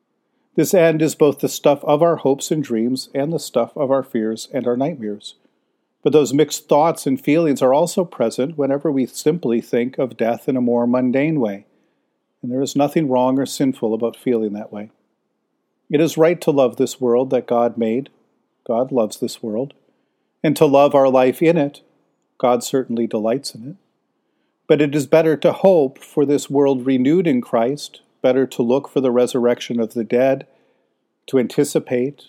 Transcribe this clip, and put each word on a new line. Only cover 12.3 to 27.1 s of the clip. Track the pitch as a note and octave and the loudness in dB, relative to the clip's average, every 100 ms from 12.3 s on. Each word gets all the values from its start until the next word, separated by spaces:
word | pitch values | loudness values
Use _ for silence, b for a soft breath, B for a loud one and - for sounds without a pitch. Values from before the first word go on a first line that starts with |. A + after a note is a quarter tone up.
| _ | _
And | B2 | -8
there | B2+ | -4
is | C#3 | -4
nothing | C#3 C#3+ E3 D3 | 0 0 0 0
wrong | B2+ B2+ C3 | 0 2 0
or | B2+ | -4
sinful | - C#3 C3 A2 | -2 -2 -2 -4
about | A2 A#2 - | -2 -4 -4
feeling | C3+ A#2 G#2+ | -2 0 -2
that | G#2 A2 | -6 -12
way. | G#2 A2 _ _ _ _ _ _ _ _ _ - | -14 -16 _ _ _ _ _ _ _ _ _ -4
It | D3+ | 0
is | D#3+ D#3+ | 0 2
right | D#3+ F3 | 2 2
to | - | 0
love | C#3 B2 A2 | 2 2 2
this | B2+ - | -4 -2
world | B2+ A#2+ C3 | 0 0 0
that | C3 - | -2 0
God | A#2+ A#2+ A2+ | 0 0 0
made. | A2+ A#2 C#3+ _ _ _ _ _ | -2 -2 -6 _ _ _ _ _
God | - A#2 C3+ | -6 -4 -2
loves | C3 G#2+ - | -2 -2 -4
this | A#2 - | -10 -8
world. | A2+ G#2+ C#3+ _ _ _ _ _ _ - | -8 -6 -8 _ _ _ _ _ _ -6
And | D#3 C#3+ | -2 2
to | D3+ | 4
love | C#3 C#3+ | 4 4
our | C#3+ C3+ | 4 4
life | B2+ C3 B2+ | 4 2 2
in | E3 E3+ | 2 2
it. | C#3+ - _ _ _ _ _ - | -2 -6 _ _ _ _ _ -4
God | B2 A#2+ | 0 0
certainly | - C3+ B2 A#2 A2+ | 0 -4 -2 -4 -4
delights | A2 A2 C3+ - A2 | -2 -2 -4 -6 -16
in | B2+ | -18
it. | F#3+ _ _ _ _ _ _ _ _ - | -18 _ _ _ _ _ _ _ _ -2
But | D3 | 0
it | D3 | 2
is | D3 C3 | -2 2
better | D#3 D#3+ D3 | 2 2 2
to | E3+ | 0
hope | - F#3+ F3 C3+ - | 2 2 4 2 -4
for | - - C#3+ | -8 -2 0
this | C#3+ - | 0 0
world | C#3 C#3 C3 B2+ | 0 2 0 0
renewed | C3 C3 | 0 2